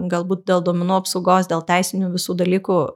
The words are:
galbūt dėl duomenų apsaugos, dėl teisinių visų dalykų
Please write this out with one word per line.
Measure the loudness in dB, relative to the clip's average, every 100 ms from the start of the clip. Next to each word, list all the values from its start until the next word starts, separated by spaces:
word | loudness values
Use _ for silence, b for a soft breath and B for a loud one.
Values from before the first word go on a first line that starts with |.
| -2
galbūt | -2 -2 -2 0
dėl | 0 2
duomenų | 0 0 0
apsaugos, | -2 -2 2 2 2
dėl | -2
teisinių | 0 0 0 -2 -2
visų | -2 -2
dalykų | 0 0 0 0 0 0